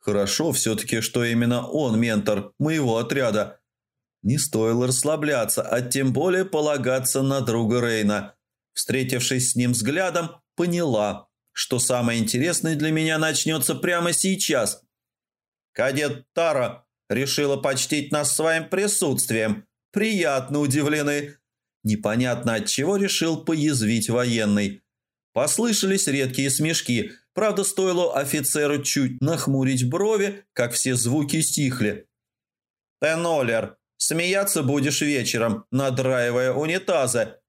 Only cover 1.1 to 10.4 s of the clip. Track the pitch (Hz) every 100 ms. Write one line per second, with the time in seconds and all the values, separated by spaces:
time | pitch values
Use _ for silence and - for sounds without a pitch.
1.1 | 127 117 117 120 120 123 151 139 110 117
2.1 | 107 101 104 101 _ 151 160 131 113 117
3.1 | 135 123 104 101 - _ _ _ _ _
4.1 | _ 98 123 127 110 110 117 127 131 147
5.1 | 156 151 135 107 - - 120 127 135 135
6.1 | 127 170 180 190 156 151 147 120 131 127
7.1 | 135 135 139 117 117 110 123 120 113 104
8.1 | 104 101 - _ _ _ - - 131 131
9.1 | 131 123 127 123 - 123 117 104 156 185
10.1 | 170 165 -